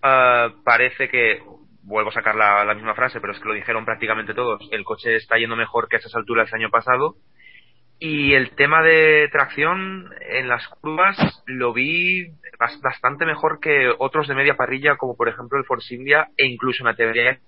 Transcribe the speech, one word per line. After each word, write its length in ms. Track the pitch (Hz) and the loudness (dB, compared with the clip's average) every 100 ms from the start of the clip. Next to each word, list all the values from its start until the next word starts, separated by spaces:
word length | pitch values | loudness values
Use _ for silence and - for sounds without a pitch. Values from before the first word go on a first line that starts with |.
ah, 460 | 135 131 127 120 117 104 | 2 4 4 4 0 -2
parece 460 | - 117 127 - 131 | 2 2 2 -2 -4
que, 300 | 127 117 101 - - - _ | 0 0 0 -6 -20 -20 _
vuelvo 260 | 98 107 104 | -6 -4 -2
a 40 | |
sacar 200 | 117 113 | -2 -2
la, 300 | 107 104 101 | 2 4 4
la 80 | 104 | 2
misma 200 | 107 110 | -2 -4
frase, 260 | 107 127 117 | -2 -2 -4
pero 140 | 101 | -10
es 40 | 98 | -10
que 100 | 104 | -6
lo 60 | |
dijeron 300 | 107 - 113 | -6 -4 -6
prácticamente 480 | 113 110 110 110 107 | -4 -6 -2 -4 -4
todos, 340 | 107 123 104 101 | -6 -4 -4 -6
el 120 | 107 | -10
coche 320 | 98 107 117 113 | -8 -8 -2 -2
está 200 | - 117 | 0 -2
yendo 200 | 117 117 | 0 -4
mejor 320 | 113 117 113 | -2 -2 -2
que 80 | 113 | -4
a 20 | |
esas 160 | 113 | -4
alturas 340 | 120 107 117 110 | -8 -2 -2 0
el 100 | 113 | -2
año 100 | 110 | -2
pasado, 460 | 113 120 127 151 - _ _ - - _ _ _ _ | -2 0 0 0 -6 _ _ -20 -20 _ _ _ _
y 300 | 160 151 143 | -6 -2 4
el 200 | 139 123 - | 4 2 0
tema 240 | 143 160 | 4 6
de 460 | 160 160 156 151 147 | 6 6 6 6 4
tracción 760 | 156 135 - 151 185 190 190 180 - - | 0 -2 0 -2 -2 -6 -10 -14 -20 -8
en 180 | 123 127 | -6 -2
las 180 | 120 - | -4 -6
curvas 500 | - 151 156 190 196 - - | -12 -8 2 2 2 -2 -2
lo 300 | - 127 123 | -12 -2 -2
vi 540 | 120 135 170 180 185 170 156 - - | 0 -2 -2 -2 -2 -6 -18 -20 -2
bas-, 220 | 117 - | -2 -2
bastante 440 | 131 - 123 143 165 | -6 -2 -2 0 -4
mejor 340 | 151 160 156 | 0 -2 -2
que 320 | 156 143 127 117 | 0 2 2 0
otros 280 | 135 156 143 | 0 -2 -2
de 80 | |
media 200 | 135 139 | 0 0
parrilla, 420 | 139 123 131 147 143 | 2 -2 0 0 0
como 220 | 131 120 | -2 -2
por 100 | 117 | -2
ejemplo 300 | 113 120 139 | -4 -6 -4
el 80 | 131 | -2
Force 280 | 123 - | -6 -6
India, 340 | 123 135 147 156 - | -12 0 0 0 -2
e 80 | 139 | -2
incluso 360 | 120 127 120 | -2 -4 -2
me 100 | 120 | -2
atrevería 400 | 110 117 117 120 | 0 0 2 0
a 40 | 131 | -2